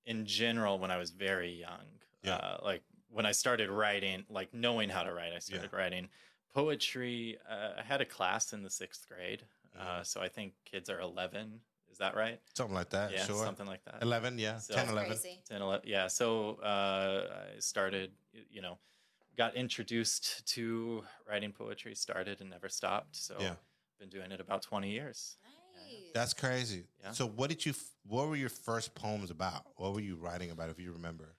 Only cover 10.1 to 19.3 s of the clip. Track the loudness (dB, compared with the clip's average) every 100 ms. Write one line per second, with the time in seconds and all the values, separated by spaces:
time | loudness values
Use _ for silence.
10.1 | -2 -2 -4 -8 -10 -8 -8 -4 -4 -2
11.1 | -2 -4 -4 -8 -14 _ _ _ 0 2
12.1 | 4 2 0 _ -2 0 2 2 2 2
13.1 | 2 2 2 0 -2 -8 -8 -12 0 4
14.1 | 4 2 2 0 0 0 2 4 2 2
15.1 | -2 -4 -10 -8 -2 2 0 2 2 4
16.1 | 4 4 4 2 0 2 4 4 4 4
17.1 | 2 0 -6 -10 -4 -2 2 2 2 -2
18.1 | -10 _ -20 -16 -10 -8 -10 _ _ _
19.1 | _ _